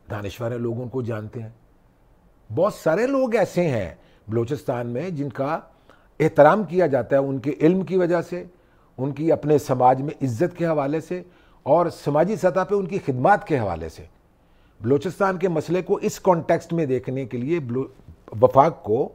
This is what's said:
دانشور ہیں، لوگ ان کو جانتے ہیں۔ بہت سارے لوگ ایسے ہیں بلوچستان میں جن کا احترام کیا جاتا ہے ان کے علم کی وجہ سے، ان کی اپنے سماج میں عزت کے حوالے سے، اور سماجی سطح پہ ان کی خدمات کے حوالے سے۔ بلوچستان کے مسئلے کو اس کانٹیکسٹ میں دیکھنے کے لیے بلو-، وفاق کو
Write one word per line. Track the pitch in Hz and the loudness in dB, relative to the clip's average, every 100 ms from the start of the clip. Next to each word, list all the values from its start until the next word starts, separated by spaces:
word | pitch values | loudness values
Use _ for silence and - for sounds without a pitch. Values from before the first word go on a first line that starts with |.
| - | -12
دانشور | 104 101 - 117 | -10 -8 -8 -6
ہیں، | 120 | -4
لوگ | 120 113 | -4 -6
ان | 123 | -6
کو | 131 | -6
جانتے | 117 113 107 117 | -6 -6 -10 -12
ہیں۔ | 113 113 _ _ _ _ _ _ _ _ - 113 | -14 -16 _ _ _ _ _ _ _ _ -8 0
بہت | 196 | 0
سارے | 202 - 165 247 | 0 0 2 2
لوگ | 277 262 226 | 0 0 0
ایسے | 180 - 175 | 0 0 0
ہیں | 120 87 - _ _ - | 0 -4 -10 _ _ -6
بلوچستان | 113 113 143 - 123 120 | -2 -2 -4 -4 -6 -4
میں | 120 175 | -6 -6
جن | 156 143 | -6 -6
کا | 120 135 170 - _ _ _ _ - | -6 -4 -6 -8 _ _ _ _ -2
احترام | 156 151 147 196 | 2 6 8 6
کیا | 180 180 170 | 2 0 2
جاتا | 131 113 139 | 2 0 0
ہے | |
ان | 139 135 | 0 -2
کے | 131 - | -4 2
علم | 151 190 | 2 2
کی | 180 185 | 0 0
وجہ | 175 175 | 0 0
سے، | 165 175 180 _ _ _ _ - | -4 -10 -12 _ _ _ _ -8
ان | 135 | -6
کی | 135 160 | -2 0
اپنے | 147 151 151 | 0 2 2
سماج | - 127 123 131 | 2 2 4 4
میں | 143 151 | 0 -4
عزت | 135 113 170 175 | -4 -2 -2 -2
کے | 170 | -2
حوالے | 156 139 156 | 0 -2 -4
سے، | 151 180 175 _ _ _ | -6 -10 -12 _ _ _
اور | - 156 170 | 2 2 2
سماجی | - - 143 175 208 | -2 0 2 2 2
سطح | 180 180 185 | 0 0 0
پہ | 202 | -2
ان | 185 | -2
کی | 185 - | -4 -4
خدمات | 123 147 208 - | 0 4 2 2
کے | 143 | -2
حوالے | 104 85 80 | -2 -4 -8
سے۔ | - 82 _ _ _ _ _ _ - | -12 -20 _ _ _ _ _ _ -8
بلوچستان | 110 139 185 - 196 185 | 0 0 0 -2 -2 0
کے | 185 | -2
مسئلے | 165 - 175 | -2 -2 -2
کو | 175 - | -2 -2
اس | 208 - | -2 -2
کانٹیکسٹ | - 170 139 170 - | 2 2 2 0 0
میں | 165 151 | -4 -2
دیکھنے | 127 - 131 127 | -2 -4 -6 -6
کے | 123 | -6
لیے | 123 175 | -4 -4
بلو-، | 127 120 139 - - - - 110 | -4 -6 -6 -10 -20 -20 -16 2
وفاق | 123 131 156 - | 4 6 4 2
کو | - 113 147 | -2 0 -2